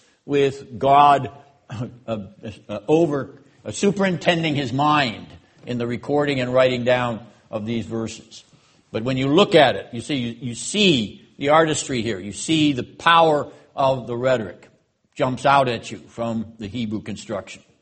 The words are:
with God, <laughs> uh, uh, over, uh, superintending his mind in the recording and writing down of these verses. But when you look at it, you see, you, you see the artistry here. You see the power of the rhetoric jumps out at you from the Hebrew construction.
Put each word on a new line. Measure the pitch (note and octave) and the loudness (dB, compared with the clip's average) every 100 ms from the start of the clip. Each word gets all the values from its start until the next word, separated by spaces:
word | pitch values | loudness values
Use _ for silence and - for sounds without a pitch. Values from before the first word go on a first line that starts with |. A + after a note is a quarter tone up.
| _ _ | _ _
with | - C#3+ C#3 C3+ - A2+ | -4 0 0 -2 -14 -2
God, | C3+ C#3 D3 C#3 A#2 - _ | 4 6 8 6 0 -12 _
<laughs> | _ - | _ -14
uh, | A#2 B2 - - A2 F#2+ - A2+ - - | -10 -10 -12 -8 -8 -10 -16 -16 -16 -12
uh, | G#2 - | -8 0
over, | D#3+ E3 C#3+ B2 - _ _ | 2 2 -2 -8 -14 _ _
uh, | G2+ | -12
superintending | - G3+ G3 F#3+ E3 - E3 E3 | -2 -2 0 -2 -2 0 0 0
his | C#3+ C3 | -2 -2
mind | C3 D3+ D3+ B2+ F#2+ - - _ _ - | 0 2 2 0 -4 -14 -20 _ _ -10
in | B2 | -6
the | A#2+ | -6
recording | A#2+ - D3 C#3+ C3 | -6 -2 -2 0 -2
and | B2 | 0
writing | B2+ C3 B2 | 4 4 2
down | A#2+ B2 A#2+ G#2+ - _ - | 0 0 0 -6 -12 _ -12
of | A2 G#2+ | -10 -6
these | A#2 | -6
verses. | G2+ A2+ A2+ - - - - _ _ _ _ | -6 -6 -8 -10 -20 -20 -20 _ _ _ _
But | A2 | -6
when | B2 C3 | -4 -2
you | C3+ | 2
look | D#3+ G3+ | 4 6
at | E3 C3 F#2+ | 6 6 2
it, | - | -8
you | A#2 | -10
see, | - C#3+ | -6 -4
you, | A#2+ A#2 | -6 -8
you | B2 | -10
see | A#2 - G#3 G3 C3 G2+ - _ - | -10 -6 2 2 2 -2 -10 _ -6
the | C#3+ | 2
artistry | D#3 D#3+ C#3+ - B2+ | 4 4 0 -4 -4
here. | A2 F#2+ | -4 -6
You | G2+ | -8
see | G2 - D#3+ D3 | -10 -2 0 2
the | B2+ | 0
power | - - E3 E3+ E3 D3 C3 - _ | -6 -2 4 6 6 2 -2 -14 _
of | C#3 C3+ C3 A#2 | -2 0 -2 -4
the | A#2+ | -4
rhetoric | B2+ B2 F#2+ - - _ _ _ _ | 0 0 -2 -12 -20 _ _ _ _
jumps | - C3 B2+ | -4 -4 0
out | C#3+ C#3 B2+ | 4 4 4
at | A2+ - | -2 -8
you | G#2 | -16
from | - - A#2 A2+ G2+ - | -14 -8 -6 -6 -8 -10
the | G2+ | -10
Hebrew | B2 A2 G#2 | -8 -6 -8
construction. | - G2+ - G2+ - - _ _ | -8 -12 -8 -10 -10 -18 _ _